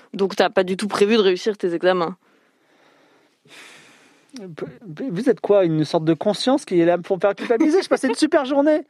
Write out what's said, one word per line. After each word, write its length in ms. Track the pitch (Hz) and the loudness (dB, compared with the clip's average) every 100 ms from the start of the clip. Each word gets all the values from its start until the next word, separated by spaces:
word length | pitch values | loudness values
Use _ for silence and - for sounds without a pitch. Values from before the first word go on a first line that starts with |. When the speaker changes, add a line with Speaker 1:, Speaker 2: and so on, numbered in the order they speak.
| - | -12
Speaker 1:
Donc 220 | 202 190 - | -4 -2 0
t'as 140 | 185 | 0
pas 140 | - | 2
du 120 | 185 190 | -2 -2
tout 120 | 202 | -4
prévu 280 | - 202 226 | 0 2 4
de 60 | |
réussir 340 | 190 180 226 196 | 2 0 -2 -4
tes 180 | 185 | -4
examens ? 420 | 170 180 185 170 185 _ _ _ _ _ _ _ _ _ _ _ _ _ - - - - _ _ _ _ 247 190 151 170 - 208 | 0 2 2 -2 -8 _ _ _ _ _ _ _ _ _ _ _ _ _ -20 -20 -20 -20 _ _ _ _ -18 -16 -14 -14 -14 -16
Speaker 2:
Vous 420 | 151 269 175 262 | -10 -8 -4 -2
êtes 120 | 190 | 0
quoi, 240 | - 202 | 2 2
une 200 | 175 156 | 2 0
sorte 200 | 151 170 | 0 0
de 100 | 160 | 0
conscience 500 | 160 214 196 254 262 | 0 -2 -2 0 -2
qui 160 | - 180 | 0 2
est 40 | |
là 140 | 170 175 | 2 2
pour 180 | 175 190 | -2 -2
me 40 | |
faire 140 | 202 | -2
culpabiliser ? 480 | 196 220 - 311 359 | -2 -2 0 2 0
Je 60 | - | 0
passais 180 | 254 269 | 0 -2
une 80 | |
super 300 | - 302 330 | 0 0 2
journée. 380 | 262 285 294 302 - | 0 0 2 0 -2